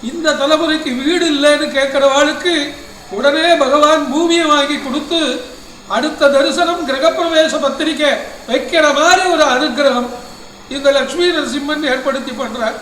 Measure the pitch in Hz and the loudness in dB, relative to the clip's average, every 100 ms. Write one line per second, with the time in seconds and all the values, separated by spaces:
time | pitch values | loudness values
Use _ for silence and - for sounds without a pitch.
0 | 220 330 320 277 277 311 320 311 277 247 | -10 -4 -2 0 2 2 2 -2 -2 -4
1 | 277 359 339 294 285 294 294 269 269 277 | 0 0 0 2 2 2 0 -2 0 2
2 | 277 269 294 311 349 330 285 - - - | 2 4 0 0 -2 -2 -4 -10 -16 -20
3 | - 196 269 294 330 330 269 285 294 311 | -12 0 0 2 2 4 4 4 4 4
4 | 285 277 339 339 311 294 277 285 277 269 | 2 0 2 2 2 2 2 -2 -4 -6
5 | 294 339 294 196 - - - - - 208 | -4 -2 -2 -4 -8 -16 -20 -20 -6 -2
6 | 302 302 285 277 320 311 339 349 285 269 | -2 2 2 4 2 0 0 -2 -4 0
7 | 320 320 339 320 320 311 277 - 311 320 | 0 0 0 2 2 0 -2 -2 -4 0
8 | 302 - - - - 254 - 339 302 285 | 0 -2 -6 -14 -4 -4 0 2 2 4
9 | 320 370 370 330 294 254 302 240 277 247 | 4 4 2 2 2 2 -2 0 0 0
10 | 240 - - - - - - 269 277 277 | -4 -10 -16 -20 -20 -20 -12 -2 2 2
11 | 254 330 349 320 269 269 277 302 294 262 | 0 0 0 0 -2 -4 -4 -4 -2 -2
12 | 285 262 262 233 185 233 226 - | -2 -4 -6 -8 -8 -4 -4 -6